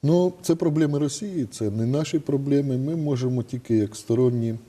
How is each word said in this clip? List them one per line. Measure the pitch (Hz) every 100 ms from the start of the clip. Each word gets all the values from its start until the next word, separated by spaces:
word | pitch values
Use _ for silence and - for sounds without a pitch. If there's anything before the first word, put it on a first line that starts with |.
Ну, | 143 175 180 180
це | -
проблеми | 170 170 151 156 143
Росії, | 147 - 208 180 113
це | - 107
не | 104 117
наші | 139 151 160
проблеми. | 147 139 139 143 139 127
Ми | 139 165
можемо | 151 131 127 127
тільки | 113 123 - 113
як | 104 -
сторонні | - 117 127 120 113 113